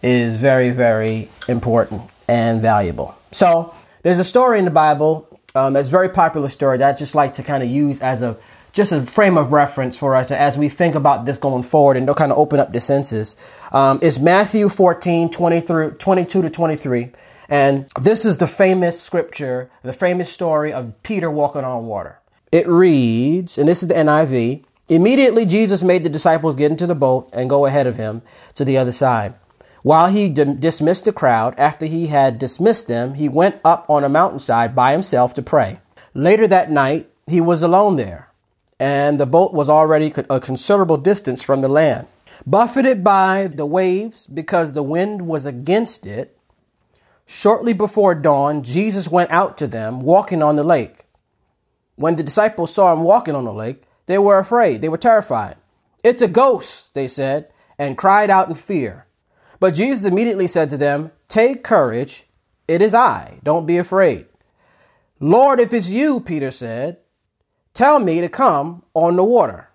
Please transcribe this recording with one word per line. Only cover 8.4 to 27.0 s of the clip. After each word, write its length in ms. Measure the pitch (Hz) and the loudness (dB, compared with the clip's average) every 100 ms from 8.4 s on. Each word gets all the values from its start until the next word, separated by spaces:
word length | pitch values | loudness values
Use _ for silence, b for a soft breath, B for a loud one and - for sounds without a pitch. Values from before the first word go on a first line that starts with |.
| b b b | b b b
just 200 | - 202 | -2 0
a 100 | 156 | 0
frame 340 | 123 - 202 170 | -2 2 2 4
of 160 | 139 | 2
reference 460 | 147 143 - 127 123 | 2 2 -2 -8 -4
for 180 | 143 131 | 0 0
us 140 | 127 | 0
as 300 | 139 143 135 | 0 0 0
we 100 | 147 | -4
think 240 | - 175 | 0 0
about 320 | 151 143 139 120 | 2 2 0 -2
this 140 | 135 | -4
going 240 | 143 127 | -4 -4
forward 340 | 123 160 139 131 | 0 4 4 4
and 100 | 131 | 0
they'll 80 | 143 | 0
kinda 200 | 147 135 | 0 2
open 240 | 147 147 | 2 0
up 120 | 131 | 0
the 80 | 120 | -2
senses. 560 | - 139 139 113 107 - B B B | -2 -2 -2 -8 -8 -12 B B B
Um, 280 | 135 135 135 | 2 2 2
it's 160 | 165 127 | 0 2
Matthew 500 | 147 185 202 214 208 | 2 2 2 0 0
fourteen, 600 | - 185 170 180 170 170 | 2 2 2 -2 0 -2
twenty 280 | 165 170 170 | -2 0 0
through, 340 | 165 165 156 | -2 -2 -2
twenty-two 500 | 143 - 185 180 190 | -6 -2 0 0 -2
to 80 | 165 | -2
twenty-three. 580 | 156 165 151 139 123 127 b b b b | -2 -4 -2 -4 -4 -6 b b b b
And 360 | 143 139 139 139 - | 0 2 0 -4 -2
this 260 | 131 220 220 | 0 2 0
is 120 | 170 | 0
the 80 | 175 | -2
famous 560 | - 190 185 175 170 | 2 2 2 -2 -4
scripture, 680 | - 175 160 - 139 127 127 b | -6 -4 -4 -8 -6 -6 -8 b
the 100 | 127 | -14
famous 400 | 127 185 180 185 | -4 -2 -2 -4
story 400 | - 175 156 151 | -6 -2 -2 -2
of 220 | 131 120 104 | -6 -10 -14
Peter 300 | - 208 165 | -6 -2 -2
walking 320 | 151 143 143 | 0 -2 -2
on 240 | 131 123 113 | -6 -6 -6
water. 320 | 101 85 - _ _ _ | -8 -10 -16 _ _ _
It 160 | 165 170 | 0 4
reads, 880 | 170 185 147 120 113 131 170 180 - | 6 6 6 2 2 0 -2 -4 0
and 100 | 147 | 2
this 140 | 180 | 2
is 60 | 175 | 0
the 100 | 165 | 0
N 100 | 151 | 2
I 180 | 151 156 | 2 2
V, 380 | 127 117 143 _ _ _ | 0 -2 -4 _ _ _
"Immediately 600 | 165 190 254 262 220 214 | 2 4 4 4 2 2
Jesus 340 | 190 220 196 | 2 2 0
made 220 | 180 180 | 2 2
the 80 | 165 | 0
disciples 420 | 147 175 160 156 135 | 0 0 2 0 0
get 140 | 147 | 0
into 160 | 160 175 | 0 -4
the 80 | |
boat 340 | 165 | 0